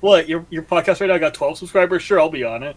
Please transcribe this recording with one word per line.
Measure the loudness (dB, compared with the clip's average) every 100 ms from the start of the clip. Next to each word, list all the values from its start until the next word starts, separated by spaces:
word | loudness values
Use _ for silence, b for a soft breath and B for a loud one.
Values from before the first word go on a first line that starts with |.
What, | 6 4 4
your, | -6 -6
your | -12
podcast | -2 -2 0 0
right | 0
now | 0
got | 0
twelve | -2 -4 -4
subscribers? | -4 0 2 0
Sure, | 0 2
I'll | 2
be | 0
on | -6 -6
it. | -10